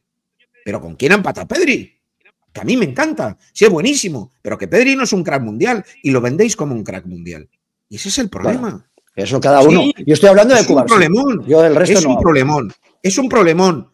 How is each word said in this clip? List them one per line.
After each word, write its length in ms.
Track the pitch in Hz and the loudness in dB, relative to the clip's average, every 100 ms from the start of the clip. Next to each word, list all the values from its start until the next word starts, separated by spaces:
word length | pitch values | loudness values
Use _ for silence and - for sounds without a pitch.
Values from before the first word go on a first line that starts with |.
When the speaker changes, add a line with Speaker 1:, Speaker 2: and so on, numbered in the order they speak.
| _ _ _ _ _ _ | _ _ _ _ _ _
Speaker 1:
¿Pero 160 | - 101 | -12 -12
con 160 | 85 80 | -12 -4
quién 180 | 139 | 0
ha 20 | 208 | 0
empatado 320 | 170 - - | -2 -8 -8
Pedri? 440 | 277 330 185 - _ _ _ _ _ _ | -2 -2 -2 -6 _ _ _ _ _ _
Que 80 | - | -12
a 20 | |
mí 140 | 104 254 | -4 -2
me 80 | 165 | -2
encanta, 520 | 123 320 320 127 92 _ | -2 -6 -4 -8 -10 _
sí 140 | - 214 | 0 0
es 60 | |
buenísimo, 600 | 165 214 294 196 135 95 _ | 2 -2 -4 -6 -10 -14 _
pero 160 | - 107 | -12 -10
que 100 | - | -4
Pedri 280 | 185 254 269 | 0 0 -2
no 80 | |
es 80 | 247 | -4
un 120 | 196 | -4
crack 180 | 160 143 | -4 -6
mundial 420 | 110 107 214 226 - _ | -6 -4 -4 -4 -8 _
y 80 | 135 | -4
lo 100 | 131 | -2
vendéis 340 | 123 147 226 - | -2 -2 -2 -2
como 180 | 147 120 | -6 -8
un 80 | |
crack 220 | 98 92 90 | -10 -14 -14
mundial. 440 | 87 85 80 76 _ _ _ _ | -16 -16 -18 -20 _ _ _ _
Y 60 | 208 | -14
ese 120 | 196 | -8
es 80 | 277 | -6
el 100 | 233 | -6
problema. 320 | - 90 254 | -6 -4 -4
Speaker 2:
Bueno, 240 | 233 107 - _ _ - | -6 -10 -16 _ _ -10
eso 260 | 101 131 | -4 -2
cada 200 | 139 143 | 2 6
Speaker 1:
Sí, 60 | 147 | 6
Speaker 2:
uno. 160 | 170 285 - 143 | 6 2 -2 0
Yo 80 | |
estoy 160 | 151 196 | 4 6
hablando 240 | 196 226 | 6 6
de 80 | 247 | 4
Speaker 1:
es 60 | 190 | 4
un 60 | 143 | 0
Speaker 2:
Cubarsí. 140 | - | 4
Speaker 1:
problemón. 560 | 220 160 208 277 196 120 | 4 4 2 0 -4 0
Speaker 2:
Yo 140 | 156 | 4
del 140 | 165 147 | 4 4
resto 220 | 175 190 | 2 2
Speaker 1:
Es 60 | |
Speaker 2:
no 80 | 156 | 2
Speaker 1:
un 40 | 131 | 0
Speaker 2:
hablo. 60 | |
Speaker 1:
problemón. 500 | 170 147 131 147 113 - _ _ | 2 2 2 -2 -4 -14 _ _
Es 160 | 185 196 | -4 -2
un 120 | 262 | 0
problemón. 600 | 247 170 165 190 151 - | 2 2 4 2 0 -8